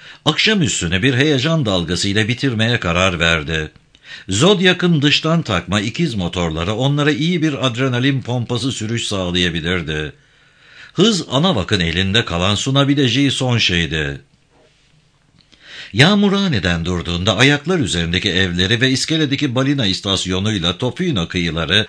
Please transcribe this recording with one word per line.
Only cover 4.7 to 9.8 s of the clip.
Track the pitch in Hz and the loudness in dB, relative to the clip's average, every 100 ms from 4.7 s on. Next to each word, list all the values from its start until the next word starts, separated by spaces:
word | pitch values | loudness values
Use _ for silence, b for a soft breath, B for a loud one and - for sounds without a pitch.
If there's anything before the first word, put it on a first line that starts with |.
| 175 175 156 | 2 2 2
dıştan | 147 - 160 165 | 2 2 0 0
takma | - 90 - 104 | 0 -4 0 -2
ikiz | 107 - 165 | -2 -2 -2
motorları | 107 87 90 85 80 87 | -2 -4 -2 -2 -2 -2
onlara | 110 139 147 147 | 0 0 2 0
iyi | 135 165 180 | 0 0 0
bir | 156 123 131 | -2 -2 -4
adrenalin | 117 135 120 135 135 | -2 -2 0 0 0
pompası | 117 123 110 120 127 | -2 -4 -4 -4 -4
sürüş | - 110 117 - | -6 -4 -4 -4
sağlayabilirdi. | 98 90 90 90 82 82 90 | -4 -2 0 0 -2 -2 -4